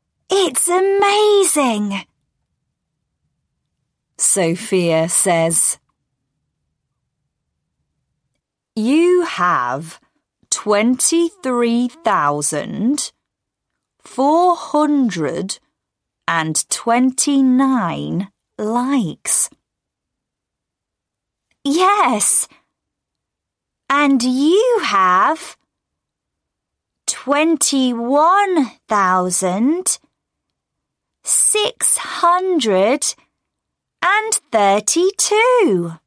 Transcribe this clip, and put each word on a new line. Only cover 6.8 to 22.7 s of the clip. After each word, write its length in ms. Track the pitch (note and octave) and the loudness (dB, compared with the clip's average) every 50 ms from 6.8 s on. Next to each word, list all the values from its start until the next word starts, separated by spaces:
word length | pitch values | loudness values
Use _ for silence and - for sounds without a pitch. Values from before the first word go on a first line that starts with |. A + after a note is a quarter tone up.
| _ _ _ _ _ _ _ _ _ _ _ _ _ _ _ _ _ _ _ _ _ _ _ _ _ _ _ _ _ _ _ _ _ _ _ _ _ _ _ | _ _ _ _ _ _ _ _ _ _ _ _ _ _ _ _ _ _ _ _ _ _ _ _ _ _ _ _ _ _ _ _ _ _ _ _ _ _ _
"You 480 | A3 G#3+ A#3+ C#4 D#4+ F4 F4+ F4+ F4+ E4+ - - - F3+ | -4 -2 0 2 2 4 4 2 2 0 -2 -4 -2 0
have 560 | F3+ E3 C#3 A#2+ B2 B2+ C#3 E3 D#3+ - - _ _ _ _ _ _ _ _ _ _ | 0 0 0 -2 -2 -4 -6 -8 -12 -18 -20 _ _ _ _ _ _ _ _ _ _
twenty-three 1400 | - - - G#3 G#3 G3+ A3 A#3+ B3+ B3 - - E4 E4+ E4+ E4 - _ - C4 B3 A#3+ A#3+ A#3 A#3 A#3+ B3 B3 B3 D#4+ E4+ | -8 -6 -2 0 0 2 2 2 0 0 0 0 0 0 0 -2 -4 _ -6 -4 -2 0 0 0 0 0 -2 -4 -6 -4 -2
thousand 1040 | A3 G3 E3+ D3 D3 D3 D3 D3 - D#3 D3 A#2 G#2+ - D3 G3 A#3+ D4 C#4+ - - _ _ _ _ _ _ _ _ _ _ _ _ _ _ _ _ _ _ | 0 0 2 0 0 0 -2 -4 -4 -4 -6 -6 -8 -8 -4 -2 -2 -2 -2 -4 -12 _ _ _ _ _ _ _ _ _ _ _ _ _ _ _ _ _ _
four 560 | _ - - - C4+ C#4+ D#4 E4 F4+ F4+ F4 | _ -14 -4 -2 0 2 2 2 2 2 0
hundred 1040 | E4+ - - - D4+ D4+ D4 D4 C#4+ C4 A3+ F3 F3 D3+ C#3 - D3 F3 G3 - - _ _ _ _ _ _ _ _ _ _ _ _ _ - E3+ E3 | -2 -4 -4 -2 -2 0 0 0 0 0 -2 -2 -4 -6 -4 -4 -6 -8 -8 -10 -14 _ _ _ _ _ _ _ _ _ _ _ _ _ -4 -2 -2
and 160 | D#3 D#3+ D#3 - - - | -2 -2 -4 -6 -4 -6
twenty-nine 1600 | - - - A#3 A#3 B3 B3+ C4 B3+ - - D4 C#4+ C#4 C4+ C4 B3+ B3+ C4+ C4+ C4+ B3 G3 E3 D3+ C#3+ D3 D3 D#3 E3+ G3+ - _ _ _ _ _ | -8 -6 -2 0 2 2 2 0 0 -2 -2 0 2 2 4 4 4 2 2 2 0 0 -2 -2 -4 -6 -6 -6 -6 -6 -6 -8 _ _ _ _ _
likes." 920 | - G#3+ G#3+ A3+ A#3+ B3 C4 C#4+ C4+ G#3 D#3+ D3 - _ - - - - - - _ _ _ _ _ _ _ _ _ _ _ _ _ _ _ _ _ _ _ _ _ _ _ _ _ _ _ _ _ _ _ _ _ _ _ _ _ _ _ _ _ _ | -8 -6 -4 -2 -2 -2 0 0 0 -2 -2 -6 -8 _ -4 -2 -2 -2 -4 -8 _ _ _ _ _ _ _ _ _ _ _ _ _ _ _ _ _ _ _ _ _ _ _ _ _ _ _ _ _ _ _ _ _ _ _ _ _ _ _ _ _ _
"Yes. 840 | C#4 C#4 E4+ F#4 F#4+ G4+ G#4 F#4+ - B3 G#3 - - - - - - - _ _ _ | -2 0 2 2 2 2 2 0 0 0 -2 -2 0 0 -2 -2 -4 -10 _ _ _